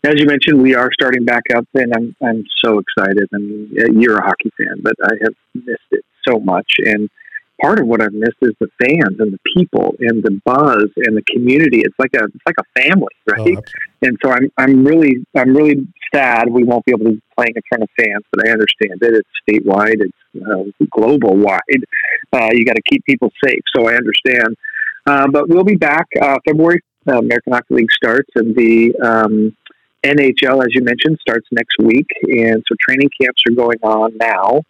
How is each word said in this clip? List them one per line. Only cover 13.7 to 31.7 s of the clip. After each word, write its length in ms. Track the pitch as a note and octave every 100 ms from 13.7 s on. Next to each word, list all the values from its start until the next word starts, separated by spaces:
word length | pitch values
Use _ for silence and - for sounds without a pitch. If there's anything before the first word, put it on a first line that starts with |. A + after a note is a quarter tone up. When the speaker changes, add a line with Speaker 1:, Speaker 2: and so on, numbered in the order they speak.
| - - _
Speaker 1:
And 140 | C3 B2
so 80 | C3+
I'm, 180 | B2 C3+ -
I'm 260 | C3 C3 C3+
really, 400 | D#3+ D3+ B2+ - C#3
I'm 220 | B2+ C3+
really 280 | D3+ D#3 C3+ _ -
sad 340 | C#3+ C3 A#2 A#2+
we 120 | A#2+
won't 220 | A#2+ A#2+ A#2
be 60 |
able 140 | A#2+ A2
to 60 |
be 80 | A2 _ -
playing 180 | A#2+ A#2
in 60 | -
front 160 | A#2+
of 60 | G#2+ -
fans, 240 | A2+ G#2 -
but 160 | - A2
I 40 |
understand 500 | A2+ G#2 - G#2 F2+
it. 120 | A#2 A2+
It's 120 | - - - G#2+ G2
statewide. 300 | G2 G#2 A2
It's, 460 | F#2+ - _ - F#2+
uh, 380 | F#2+ F#2+ - -
global 440 | - A2 D3 A#2+ F#2+
wide. 480 | G#2 F#2 - C3+ - - - - -
Uh, 180 | C3 A2+
you 120 | A#2+ A#2
gotta 180 | A2+ -
keep 160 | C#3 -
people 260 | C3 A2+ -
safe, 200 | C#3 - - C3+
so 120 | A2+
I 60 | A#2+
understand. 600 | A2+ - C3+ B2 A2+ A2+ - - - - -
Uh, 200 | C#3+ C#3
but 220 | D3 D3
we'll 140 | E3+ F#3+
be 100 | F#3+
back, 320 | D#3+ D3+ F3 -
uh, 160 | C#3+ E3 -
February. 340 | D3+ E3 F3 _ _ -
Uh, 80 | B2+
American 360 | A#2 A#2 -
Hockey 200 | B2 -
League 180 | B2+ A2+
starts, 380 | - A#2+ A#2+ C#3 -
and 200 | A2+ A2+
the, 400 | A2+ A2+ A#2 A#2+
um, 540 | A#2+ A2+ A2 G#2+ G#2+ - - _ _ _
N 180 | C#3 D3
H 200 | C#3 A#2+ C3+
L, 160 | C3+
as 60 | B2 B2+
you 80 |
mentioned, 340 | B2 A#2+ D#3 D#3
starts 280 | - A#2 -
next 240 | A#2 A2+